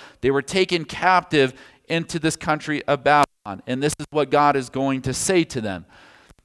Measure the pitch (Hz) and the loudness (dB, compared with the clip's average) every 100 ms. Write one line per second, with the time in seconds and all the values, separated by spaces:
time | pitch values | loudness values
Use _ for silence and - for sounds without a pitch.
0 | - _ 127 139 139 190 185 175 156 - | -20 _ -2 0 0 -2 0 -2 -6 -2
1 | 180 180 170 151 131 - - _ - 165 | 2 2 2 2 2 0 -20 _ -4 -4
2 | 165 170 151 - 165 151 - 151 - 143 | -4 -2 -2 -2 -2 -4 -4 -4 -2 0
3 | 143 147 - _ 104 98 - 127 147 - | 4 4 4 _ -14 -10 -6 -2 -2 -2
4 | 151 151 139 147 147 139 123 135 135 135 | -4 -2 2 4 4 2 -2 -4 -2 -2
5 | 131 127 - 185 131 123 107 90 87 - | -4 -4 0 2 0 -4 -6 -8 -12 -20
6 | - - - - | -20 -20 -20 -20